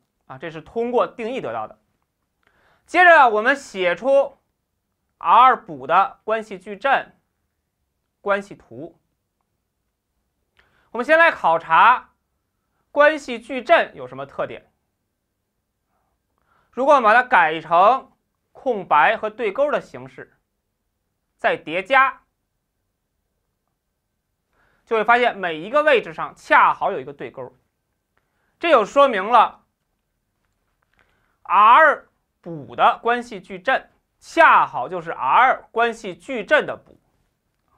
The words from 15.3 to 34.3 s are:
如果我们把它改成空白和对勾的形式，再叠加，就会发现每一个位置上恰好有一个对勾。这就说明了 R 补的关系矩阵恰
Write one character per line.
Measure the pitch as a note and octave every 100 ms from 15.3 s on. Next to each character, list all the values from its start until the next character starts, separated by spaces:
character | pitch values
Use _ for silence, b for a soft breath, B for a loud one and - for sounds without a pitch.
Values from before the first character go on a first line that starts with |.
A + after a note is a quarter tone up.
| _ _ _ _ _ _ _ _ _ _ _ _ _ _
如 | - C4+
果 |
我 | C#4+
们 | A3+
把 |
它 | A3+ B3+
改 | G3 D#3+ E3
成 | D#3 E3+ G3+ B3+ C4 _ _ _ _
空 | _ C4+ A3 F3
白 | D3+ E3 A3
和 | A3
对 | G#3+ A3+
勾 | F#3+ D4
的 | A3+
形 | - B2+ B2+
式， | - - _ _ _ _ _ _ _ _ _ _ _
再 | A3 E3
叠 | - E3
加， | F#3+ C4+ C4+ - _ _ _ _ _ _ _ _ _ _ _ _ _ _ _ _ _ _ _ _ _ _ _ _ _ _ -
就 | A3+
会 | G#3+
发 | A#3+
现 | A#3+ G3
每 | F3+ D#3
一 | F3+
个 | C#4
位 | D4+ B3+
置 | F3
上 | D#3 D3+ -
恰 | - C#4+ F#3+
好 | - D#3+
有 | F#3
一 | C#3
个 |
对 | C#3 C3
勾。 | A2+ B2 - _ _ _ _ _ _ _ _ _ _
这 | E4+
就 | C#4
说 | G3+ C#4 C#4
明 | G#3+ G3
了 | A#3+ F3+ - _ _ _ _ _ _ _ _ _ _ _ _ _ _ _ _ _ _
R | - F3+ G#3+ C4+ D#4 B3 - _ _ _
补 | - E3 A#2+ A#2+
的 | G3 -
关 | A#3 A#3+
系 | A#3+ G3
矩 | - F#3+
阵 | F#3 C4 - _ _ _
恰 | -